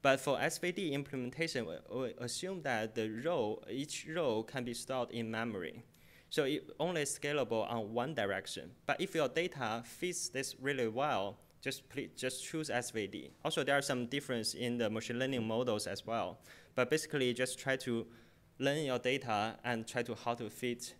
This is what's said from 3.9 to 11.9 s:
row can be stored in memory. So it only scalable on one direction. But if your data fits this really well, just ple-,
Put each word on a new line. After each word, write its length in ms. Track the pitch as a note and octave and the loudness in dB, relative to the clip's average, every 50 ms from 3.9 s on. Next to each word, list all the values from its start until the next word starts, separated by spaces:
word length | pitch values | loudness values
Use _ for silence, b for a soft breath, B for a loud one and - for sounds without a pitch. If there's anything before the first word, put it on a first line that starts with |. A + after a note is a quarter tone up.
| - - - | -6 -8 -8
row 360 | - D#3+ E3+ D#3+ C3 A2 A2 A2+ | -4 -2 2 2 4 2 2 0
can 200 | - - C3 A#2+ | -2 -4 -4 -4
be 120 | B2 A#2 | -4 -4
stored 340 | A#2 - - C3+ C3 A#2+ - | -6 -4 -4 -2 -2 -2 -2
in 220 | - A#2 A2+ A2 | -2 -4 -2 -2
memory. 520 | A2+ A2 A2+ A#2 G#2+ F#2+ F2 C#2 - - - - B B B B B B B B | 0 -2 -2 -2 -2 -4 -4 -6 -6 -10 -16 -18 B B B B B B B B
So 140 | - - D3 | 0 2 2
it 260 | C3 D3+ - - - - - | 2 0 -2 -4 -8 -4 -2
only 220 | D3+ F3+ F3+ D#3+ | 0 0 2 0
scalable 680 | D3 C#3+ - - - C#3+ D3 D3 B2+ G#2+ A2+ A2+ G#2 - | 0 0 -2 -2 -2 0 2 2 2 2 2 2 2 2
on 220 | A2+ A#2 A2 G2+ A2+ | 0 -2 -2 0 0
one 200 | A#2+ A#2+ D3 D#3+ | 0 0 0 2
direction. 560 | C3 G#2 G2+ G2 F#2+ F#2+ - - - C2 E2+ A2+ - - | 2 2 2 2 0 -2 -4 -8 -8 -8 -10 -14 -8 -2
But 160 | - C3+ - | -2 0 0
if 140 | F#3+ F#3+ - | 0 0 2
your 140 | E3 D3 B2 | 2 2 4
data 520 | - E3 F3 F3+ - C#3+ B2+ A2 A2 A#2 A#2 | 2 0 0 0 -2 -2 -2 0 0 -2 -4
fits 460 | - - - - F3+ E3+ - - - | -10 -8 -4 -4 -2 -2 -2 -4 -2
this 260 | - C3 C3+ - - - | -2 -2 -2 -2 -6 -2
really 260 | B2+ C#3 C#3+ C3 A#2+ | -2 0 2 4 2
well, 520 | A2+ G#2+ B2 C#3+ D3+ B2+ G2 G2 G2+ G#2 - - - - - | 2 2 2 2 4 4 4 2 0 -2 -8 -18 -20 -20 -6
just 300 | - C3+ C3 - - | -6 -4 -4 -4 -10
ple-, 200 | - | -8